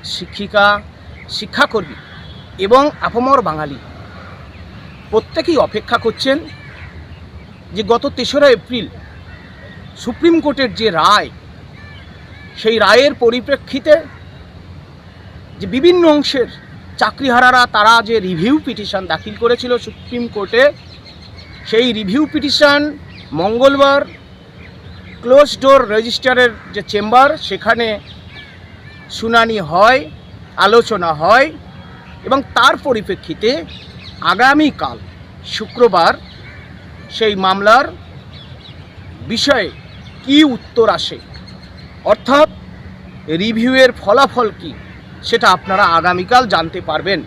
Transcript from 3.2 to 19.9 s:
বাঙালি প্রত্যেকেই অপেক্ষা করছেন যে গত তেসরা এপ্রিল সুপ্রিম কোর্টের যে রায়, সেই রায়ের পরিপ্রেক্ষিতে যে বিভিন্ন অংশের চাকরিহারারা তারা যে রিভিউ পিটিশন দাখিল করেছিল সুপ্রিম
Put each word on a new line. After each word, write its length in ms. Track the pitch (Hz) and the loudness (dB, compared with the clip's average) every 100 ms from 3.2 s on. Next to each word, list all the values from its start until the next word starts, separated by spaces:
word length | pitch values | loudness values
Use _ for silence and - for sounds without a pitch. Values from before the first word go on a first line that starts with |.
| 254 269 180 | 2 2 0
বাঙালি 280 | 156 151 139 - - - - - - - - - - - - - | -6 -8 -10 -18 -20 -20 -20 -20 -20 -20 -20 -20 -20 -20 -20 -4
প্রত্যেকেই 520 | 214 - 320 339 294 160 | -4 -2 -6 -2 0 -2
অপেক্ষা 300 | 208 - 233 226 | -4 -4 -4 -4
করছেন 320 | 214 269 277 - - - - - - - - - - - - - 185 | -4 -4 -4 -6 -18 -20 -20 -20 -20 -20 -20 -20 -20 -20 -20 -14 -10
যে 60 | 202 | -2
গত 120 | 233 277 - | -2 -2 -6
তেসরা 300 | 240 277 285 220 | -4 2 2 2
এপ্রিল 280 | - 247 151 - - - - - - - - - - - | -2 -10 -10 -16 -20 -20 -20 -20 -20 -20 -20 -20 -20 -12
সুপ্রিম 320 | - 233 330 330 | -12 0 2 2
কোর্টের 260 | 294 277 254 175 | 0 -2 -4 -2
যে 80 | 220 160 | -2 2
রায়, 300 | 170 208 147 - - - - - - - - - - - - - | 4 2 0 -16 -20 -20 -20 -20 -20 -20 -20 -20 -20 -20 -20 -4
সেই 160 | - 226 196 | -2 2 4
রায়ের 280 | 226 285 - | 4 4 2
পরিপ্রেক্ষিতে 720 | 240 247 262 269 - 269 311 302 302 - - - - - - - - - - - - - - - | 0 0 -4 -6 -4 -6 4 2 2 -20 -20 -20 -20 -20 -20 -20 -20 -20 -20 -20 -20 -20 -20 -14
যে 80 | 190 247 | -6 2
বিভিন্ন 280 | 339 359 339 294 | 2 4 4 2
অংশের 340 | - 277 226 - - - - - | 0 -4 -6 -8 -20 -20 -20 -4
চাকরিহারারা 600 | 214 - 269 240 254 247 247 220 | -4 -2 0 4 6 4 2 2
তারা 180 | 214 233 220 | 4 4 2
যে 80 | 226 185 | -4 -2
রিভিউ 280 | 170 202 302 285 | -2 0 0 -2
পিটিশন 380 | 208 202 190 185 | -10 -8 -8 -6
দাখিল 240 | 160 214 202 | -8 -8 -4
করেছিল 280 | 233 247 247 240 | -2 -2 -2 -4
সুপ্রিম 380 | 220 | -6